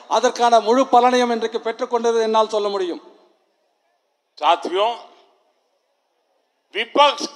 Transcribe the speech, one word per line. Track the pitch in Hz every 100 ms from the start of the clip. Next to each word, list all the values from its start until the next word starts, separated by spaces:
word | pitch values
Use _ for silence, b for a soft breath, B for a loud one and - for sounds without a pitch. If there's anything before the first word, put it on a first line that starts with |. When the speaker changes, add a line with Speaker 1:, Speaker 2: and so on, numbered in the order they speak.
| B
Speaker 1:
அதற்கான | 220 240 247 240 233
முழு | 208 254 262
பலனையும் | 240 247 247 240
இன்றைக்கு | 226 226 226
பெற்றுக்கொண்டது | 226 226 254 240 233 226
என்னால் | 220 220 214
சொல்ல | 214 202
முடியும். | 202 180 151 - _ _ _ _ _ _ _ _ _ _ _ _ -
Speaker 2:
साथियों, | 147 170 156 185 220 233 - _ _ _ _ _ _ _ _ _ _ _ _ _ _ _ _
विपक्ष | 196 233 - 285 285 269